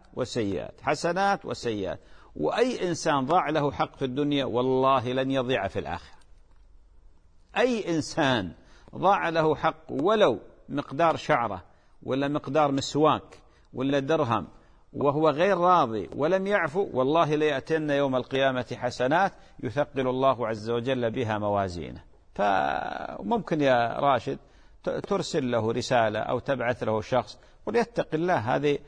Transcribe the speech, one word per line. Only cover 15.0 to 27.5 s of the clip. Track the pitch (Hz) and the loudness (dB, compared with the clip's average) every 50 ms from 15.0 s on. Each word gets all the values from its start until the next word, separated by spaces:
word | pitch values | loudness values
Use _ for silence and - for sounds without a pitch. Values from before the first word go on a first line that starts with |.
| 127 143 139 151 160 156 | 0 0 2 4 4 4
غير | 135 147 175 202 190 170 | 4 4 2 2 4 4
راضي | 175 180 180 170 147 113 110 107 87 - - | 4 4 6 6 4 2 0 -4 -6 -6 -4
ولم | - 139 160 185 190 190 | -2 0 2 2 0 0
يعفو، | 196 208 196 165 147 139 196 202 - | 0 0 0 0 -2 -2 -2 -2 0
والله | - 123 127 135 156 170 165 147 151 | 0 0 2 2 4 2 2 2 2
ليأتين | 151 151 151 139 135 - - 160 156 156 147 | 2 2 0 0 -2 -2 -2 -2 -2 0 0
يوم | 143 139 143 135 131 | 0 0 2 0 0
القيامة | 127 120 - 135 135 135 135 127 127 120 - 123 | -2 -2 -2 0 0 2 2 0 0 -4 -6 -6
حسنات | - 127 123 - - 127 131 151 175 196 185 - - - - - - | -6 -6 -4 -2 -2 0 2 2 2 2 0 -2 -6 -20 -20 -14 -10
يثقل | - 123 107 147 147 - - 135 127 127 | -8 -4 -2 -2 -2 -2 -2 -2 -2 -2
الله | 127 131 135 135 127 110 120 110 | 0 2 2 2 2 2 -2 -4
عز | 113 104 104 113 | -4 -4 -4 -4
وجل | 117 120 117 131 131 123 120 113 | -4 -2 -2 -2 -2 0 -2 -2
بها | 107 135 120 110 107 104 | -2 -2 -2 -2 -2 -2
موازينه. | 104 104 101 101 98 92 87 87 73 62 62 - - - - - _ - - | 0 0 0 0 0 -2 -4 -8 -10 -10 -12 -14 -18 -20 -20 -20 _ -12 -6
فممكن | - 202 202 196 190 - - - - - - - - - - - - - 202 233 226 - - 175 156 | -2 0 0 2 2 0 0 -2 -4 -4 -6 -8 -8 -10 -10 -10 -8 -4 -2 -2 -2 -2 -2 0 2
يا | 143 135 127 120 117 117 113 - | 4 4 4 4 2 0 0 0
راشد | 143 143 135 120 - 139 139 - - - - - - - - - - 180 | 2 2 2 2 0 -4 -8 -8 -10 -18 -20 -20 -20 -20 -20 -10 -6 -4
ترسل | - 147 - - 202 190 156 - - 160 131 123 | -4 -4 -2 -2 -2 -2 -2 -2 -2 -2 0 0
له | 120 113 107 113 | 0 0 0 0
رسالة | 117 127 113 - 131 120 113 110 107 107 | -2 -2 0 2 2 2 2 2 0 -2
أو | - - 127 120 | -4 -4 -4 -4
تبعث | - - 139 127 117 120 123 - | -2 -4 -4 -2 -2 -2 -2 -2
له | 120 110 110 110 | -2 -2 -2 -2
شخص، | 104 - 127 123 - - - - - - | -2 0 -2 -2 -2 -2 -8 -20 -20 -20